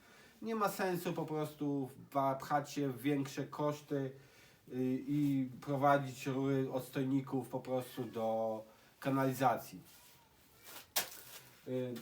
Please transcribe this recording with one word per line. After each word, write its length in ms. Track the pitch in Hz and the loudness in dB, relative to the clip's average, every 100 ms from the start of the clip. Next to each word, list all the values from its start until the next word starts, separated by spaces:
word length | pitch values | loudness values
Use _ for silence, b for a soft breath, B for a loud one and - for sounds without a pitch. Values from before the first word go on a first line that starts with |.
| B B B B | B B B B
nie 140 | 220 220 | -4 0
ma 140 | 196 | 0
sensu 440 | - 190 170 180 | 2 0 0 0
po 120 | 165 156 | -2 -2
prostu 640 | 156 151 - 147 143 127 - - | -2 -2 -2 -2 0 -2 -8 -4
wa-, 240 | 139 135 135 | 0 2 0
pchać 360 | - 147 139 | 0 -2 0
się 180 | 147 143 | -2 -2
w 120 | 117 | 0
większe 420 | 135 143 135 - | 2 2 0 -4
koszty, 520 | 135 - 147 147 - 139 | -6 -2 -2 -2 -2 -2
y, 160 | 135 B B B B B - 127 127 131 135 | -2 B B B B B -8 0 0 0 0
i 420 | 147 143 135 127 120 | 2 4 4 0 -4
prowadzić 640 | 143 139 143 139 135 127 143 | -2 4 6 6 4 -4 -2
rury 440 | 131 135 135 131 | 0 2 2 2
odstojników 800 | 131 123 143 131 139 135 135 117 | -2 -2 -2 2 2 2 -2 -2
po 100 | 131 | -4
prostu 440 | 131 127 127 - | -2 -2 -2 -6
do 600 | 113 110 110 110 113 110 B B B - | -6 -2 0 2 2 -2 B B B -6
kanalizacji. 800 | 139 135 135 127 131 113 - 90 - - - - - - - - - - - - - - B B B B - | 0 2 2 4 4 4 -2 -14 -16 -20 -20 -20 -20 -20 -20 -20 -18 -18 -4 -2 -2 -6 B B B B -6
Y, 260 | 127 127 117 | -4 -4 -8